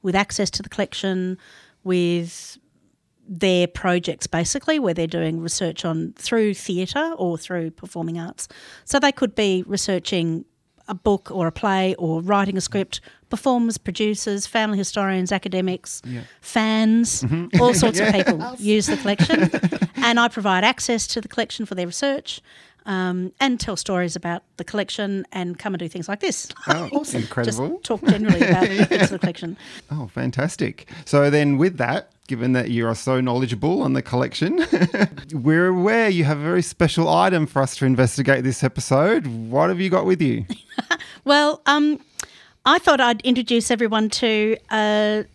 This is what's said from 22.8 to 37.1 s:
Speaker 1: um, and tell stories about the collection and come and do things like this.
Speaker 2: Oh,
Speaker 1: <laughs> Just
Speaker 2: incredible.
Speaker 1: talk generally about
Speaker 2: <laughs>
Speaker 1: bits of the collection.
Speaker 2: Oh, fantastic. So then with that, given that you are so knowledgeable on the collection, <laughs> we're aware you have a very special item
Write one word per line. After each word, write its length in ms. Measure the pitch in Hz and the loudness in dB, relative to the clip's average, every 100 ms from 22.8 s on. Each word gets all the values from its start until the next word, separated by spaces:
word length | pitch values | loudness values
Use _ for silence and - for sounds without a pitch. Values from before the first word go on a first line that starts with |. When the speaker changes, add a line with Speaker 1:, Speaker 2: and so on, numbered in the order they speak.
| - | -6
Speaker 1:
um, 480 | 190 185 180 185 - | -2 -2 -2 -4 0
and 180 | 269 247 | 0 0
tell 160 | - 185 | -4 -6
stories 400 | - 185 180 180 | -2 -2 -2 -4
about 280 | 226 175 _ - | -6 -6 _ -16
the 80 | |
collection 600 | 170 208 196 - 202 196 - | -8 -6 -4 -4 -4 -4 -6
and 260 | 196 175 175 | -6 -6 -6
come 140 | 208 | -6
and 60 | 180 | -6
do 100 | 170 | -6
things 180 | 180 170 | -8 -8
like 140 | 208 | -4
this. 260 | 381 - - - - | -4 -4 -8 -14 -4
Speaker 2:
Oh, 220 | 156 175 | -2 -2
Speaker 1:
<laughs> 40 | |
Just 220 | 277 302 123 | -6 -4 -6
Speaker 2:
incredible. 640 | 107 - 117 110 139 359 | -4 -2 -2 -2 -4 -6
Speaker 1:
talk 180 | - 220 330 | -6 -2 2
generally 340 | 202 214 - | 2 4 4
about 200 | 220 180 214 | 4 4 2
Speaker 2:
<laughs> 220 | 196 - | 2 2
Speaker 1:
bits 140 | - | 4
of 60 | 185 | 2
the 100 | 190 | 2
collection. 380 | 180 165 170 185 - - - | -2 -4 -10 -10 -16 -20 -10
Speaker 2:
Oh, 160 | 147 117 | -8 -8
fantastic. 840 | 127 127 127 147 - - - - - | -4 -4 -2 -4 -2 -6 -6 -18 -20
So 260 | - 147 143 | 0 4 4
then 280 | 147 147 135 | 4 4 4
with 200 | 175 180 | 2 0
that, 320 | 120 160 - _ - | -2 -2 -6 _ -10
given 260 | 123 123 | -4 0
that 160 | 127 113 | 0 0
you 160 | 120 117 | 0 0
are 80 | 113 | -2
so 240 | - 131 | -2 0
knowledgeable 600 | 127 123 131 110 143 190 | 0 0 -2 -2 0 0
on 80 | 139 | 0
the 100 | 135 | -2
collection, 640 | - 123 127 - 160 349 330 - 175 - | -2 -2 -2 -2 -2 0 0 2 2 2
<laughs> 340 | 208 - - | -2 -2 -10
we're 340 | 151 127 160 180 | -2 2 4 4
aware 400 | 185 185 226 220 | 2 2 2 2
you 160 | 180 | 2
have 140 | 143 147 | 2 0
a 40 | |
very 180 | 151 180 | 0 0
special 480 | 170 - 170 - | -2 0 0 2
item 360 | 165 | 2